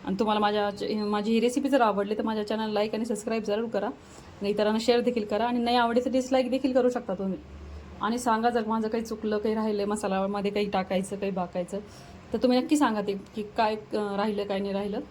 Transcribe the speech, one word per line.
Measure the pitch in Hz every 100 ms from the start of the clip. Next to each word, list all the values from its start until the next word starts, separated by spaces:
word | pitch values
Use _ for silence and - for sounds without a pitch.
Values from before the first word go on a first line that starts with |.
आणि | - 196
तुम्हाला | 214 214
माझ्या | 208 208 208
च-, | 202 202
माझी | 214 208 208 208
ही | 226
रेसिपी | 233 247 269
जर | 269
आवडली | 226 196 202
तर | 208
माझ्या | 226 214 208
चॅनल | 220 220
लाईक | 208 214
आणि | 220
सबस्क्राईब | 226 208 233 226
जरूर | 202 208 233
करा | 208 208 - - - - -
आणि | 202
इतरांना | 208 214 220
शेअर | 226 240
देखील | 240 233
करा | 208 208 240
आणि | 247
नाही | 233 247
आवडली | 233 233
तर | 247
डिसलाईक | 254 254 262 247
देखील | 262 269
करू | 254 247
शकता | 247 -
तुम्ही. | 185 190 185 - - - - - -
आणि | - 240
सांगा | 247 220 240
जर | 233 214
माझं | 220 220
काही | 233
चुकलं, | 226 220 214 208
काही | 220
राहिलं, | 214 220 208
मसाल्यामध्ये | 202 208 202 190 196 202 202
काही | 202 202
टाकायचं, | 196 190 190 190 196
काही | 196
बाकायचं, | 190 175 180 180 202 208 - - - -
तर | 226
तुम्ही | 247 254
नक्की | 254 294
सांगा | 262 214
ते | 202
की | 196 - 220
काय, | 208 - 214
अं, | 214 - 214 208 196
राहिलं, | 214 202
काय | 202 196
नाही | 202
राहिलं. | 196 202 214 294